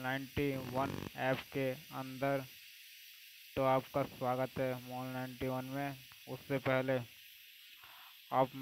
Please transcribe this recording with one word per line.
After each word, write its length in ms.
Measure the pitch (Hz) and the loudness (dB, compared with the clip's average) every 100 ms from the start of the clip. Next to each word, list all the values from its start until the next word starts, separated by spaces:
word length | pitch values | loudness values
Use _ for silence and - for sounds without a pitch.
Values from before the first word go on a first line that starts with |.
नाइंटी 540 | 127 135 135 139 143 135 127 | 0 0 0 2 2 2 0
वन 180 | 127 135 - - 135 | 2 2 0 -4 0
ऐप 180 | 131 127 - | 2 2 0
के 160 | 143 135 127 - 135 | 0 0 0 -6 -8
अंदर। 480 | 131 131 139 139 131 - - - - - - - - - - - | -6 0 2 2 0 -10 -18 -18 -18 -18 -18 -18 -18 -18 -6 4
तो 80 | |
आपका 400 | 131 131 131 147 | 6 6 4 0
स्वागत 540 | 135 - 127 127 131 - | 0 0 0 2 0 0
है 160 | 131 127 | 0 0
मॉल 240 | 123 123 127 | -4 -6 -4
नाइंटी 400 | 127 127 123 131 | -4 -4 -2 -2
वन 180 | 127 131 | 0 -2
में। 300 | 135 143 135 - - - | -2 -2 -4 -12 -14 -10
उससे 280 | 127 - 139 | -8 0 2
पहले 400 | 135 131 131 131 117 - - - - - - - - - - - - | 4 4 4 2 0 -10 -18 -18 -18 -18 -18 -18 -18 -18 -18 -20 2
आप 200 | 131 131 135 | 4 4 2